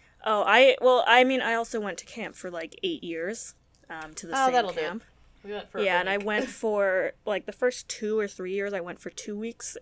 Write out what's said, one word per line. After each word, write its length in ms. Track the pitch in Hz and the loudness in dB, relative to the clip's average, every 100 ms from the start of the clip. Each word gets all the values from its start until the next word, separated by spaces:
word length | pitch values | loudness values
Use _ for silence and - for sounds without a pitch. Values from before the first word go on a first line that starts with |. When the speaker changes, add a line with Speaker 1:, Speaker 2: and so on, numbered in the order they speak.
| _ _ 220 | _ _ -2
Speaker 1:
Oh, 160 | 208 196 | 0 4
I, 280 | 220 269 - | 8 8 6
well, 220 | 247 254 - | 4 4 6
I 180 | 240 | 6
mean, 160 | 254 262 | 6 2
I 140 | 220 | 0
also 260 | 226 233 226 | -2 -2 -6
went 200 | 208 170 | -6 -8
to 60 | - | -12
camp 280 | 233 190 - | -12 -12 -10
for, 140 | 185 | -12
like, 300 | 175 165 - | -10 -12 -6
eight 220 | 185 160 | -6 -4
years, 500 | 175 165 175 226 - - _ _ - | -6 -6 -6 -8 -12 -16 _ _ -16
um, 240 | 160 156 156 | -14 -12 -12
to 100 | 165 | -4
the 80 | 269 | 2
Speaker 2:
Oh, 100 | 262 | 4
Speaker 1:
same 80 | |
Speaker 2:
that'll 180 | 247 202 | 4 0
do. 80 | 165 | -2
Speaker 1:
camp. 240 | 160 208 - _ - _ | -4 -6 -14 _ -20 _
Speaker 2:
We 80 | 196 | -12
went 160 | 208 - | -12 -8
for 80 | - | -2
a 60 | |
Speaker 1:
Yeah, 160 | 196 180 | 2 2
and 100 | 185 | 2
I 80 | 202 | -2
Speaker 2:
week. 80 | 202 | 0
<laughs> 40 | 214 | -2
Speaker 1:
went 80 | 262 | -2
for, 600 | - 226 208 196 185 160 - - | -4 -2 2 2 2 -2 -4 -4
like, 180 | 196 - | -4 -4
the 60 | |
first 360 | - 247 - - | 0 0 0 -10
two 300 | - 214 220 | -6 -2 -2
or 100 | 202 | -2
three 240 | - 185 | -6 -6
years, 200 | 196 202 | -4 -2
I 60 | 196 | -4
went 180 | 175 - | -6 -10
for 120 | - | -12
two 260 | - - 208 | -12 -10 -8
weeks 400 | 226 233 - - | -8 -8 -10 -8